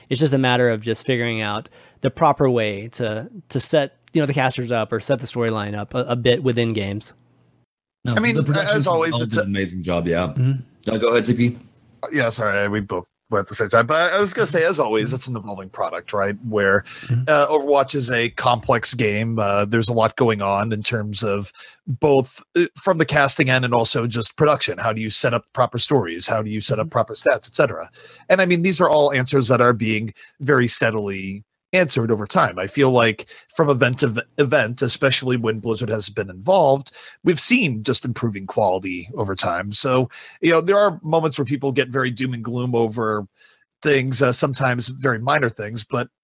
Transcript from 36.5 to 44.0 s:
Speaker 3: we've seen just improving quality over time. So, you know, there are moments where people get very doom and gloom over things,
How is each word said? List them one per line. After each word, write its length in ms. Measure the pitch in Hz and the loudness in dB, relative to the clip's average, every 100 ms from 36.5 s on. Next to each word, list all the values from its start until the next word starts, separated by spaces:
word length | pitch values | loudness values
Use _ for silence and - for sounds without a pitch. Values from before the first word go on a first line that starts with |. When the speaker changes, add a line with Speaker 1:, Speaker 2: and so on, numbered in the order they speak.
| 190 143 139 - - - - | 4 4 2 -2 -20 -20 -2
Speaker 3:
we've 140 | 165 165 | 0 2
seen 440 | - 254 165 110 | 2 2 0 -2
just 240 | 107 123 127 | -2 -2 -2
improving 400 | - 117 101 95 | -4 -4 -4 -4
quality 640 | - 98 95 95 90 90 | 0 0 0 -4 -8 -10
over 200 | - 101 | -6 -4
time. 380 | 95 95 87 101 | -2 -2 -2 -4
So, 360 | 104 135 127 127 - - - | -2 2 2 0 -6 -20 -2
you 100 | 165 | 2
know, 120 | 165 | 2
there 160 | 175 202 | 4 4
are 200 | 208 165 | 4 0
moments 340 | 156 165 160 139 | 0 0 0 -2
where 80 | |
people 260 | 127 139 139 | -4 -2 0
get 180 | 131 127 | 0 0
very 200 | 135 127 | -2 -2
doom 220 | 120 131 | -2 -6
and 100 | 117 | -6
gloom 320 | 117 123 123 | -6 -4 -2
over 520 | 117 113 113 110 107 95 _ _ _ _ _ | 0 0 0 -2 -2 -6 _ _ _ _ _
things, 400 | 151 135 | 2 2